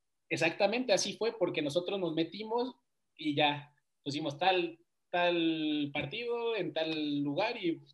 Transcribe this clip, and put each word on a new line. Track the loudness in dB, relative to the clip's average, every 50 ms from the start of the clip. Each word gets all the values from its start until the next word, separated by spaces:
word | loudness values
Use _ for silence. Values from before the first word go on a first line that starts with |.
| _ _ _ _ _ -4
Exactamente, | -2 0 0 0 2 2 2 2 2 2 2 2 2
así | 2 2 0 -2
fue, | -2 -2 -2 0
porque | 0 -2 0 0 -2 -2
nosotros | 0 0 -2 -2 -2 -2 -2
nos | -2 -2 0
metimos | 0 -2 -2 -4 -8 -6 -4 -2 -2 -2 -2 -6 _ _ _ _ _ _ _ _
y | -6 -4 -2 2
ya | 4 4 2 2 0 -6 -14 _ _ _ _ _ _ -8
pusimos | -6 -4 -4 -4 -4 -2
tal, | 2 2 4 4 4 2 -2 -4 -10 _ _ _ _ _ _
tal | 0 2 4 4 4 4 2 2 2 0 0 0 0 0 0 -2
partido | -2 -4 -4 -4 -6 -6 -4 -4 -4 -2 -2 -2 -2
en | -2 -2 -2 -2
tal | -2 -2 -2 -2 -2 -2 -2 0 0
lugar | 0 0 0 0 0 0 0
y, | -2 -2 -2 -2 -4 -8 -20